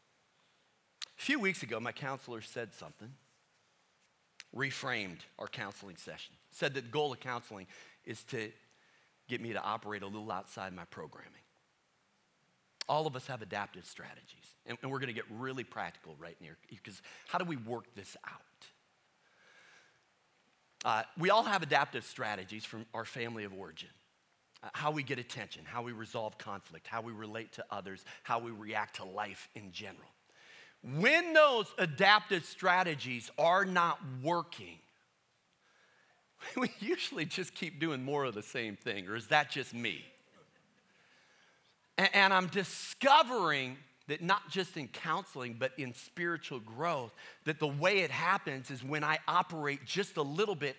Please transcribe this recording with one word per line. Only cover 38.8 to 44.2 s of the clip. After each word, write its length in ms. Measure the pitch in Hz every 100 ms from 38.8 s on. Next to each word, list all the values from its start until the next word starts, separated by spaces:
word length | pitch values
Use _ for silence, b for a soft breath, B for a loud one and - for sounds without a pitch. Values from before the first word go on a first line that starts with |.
| 123 104 90
or 80 | 110
is 120 | 107
that 220 | 151 143
just 240 | 143 123
me? 300 | 120 117 80 - - _ - - _ _ _ _ _ b b b b b b _ _ _ -
A-, 160 | 190
and 200 | 202 196
I'm 140 | 190 180
discovering 1300 | 196 180 - - - 269 294 247 247 170 143 127 135 - _ -
that 140 | 156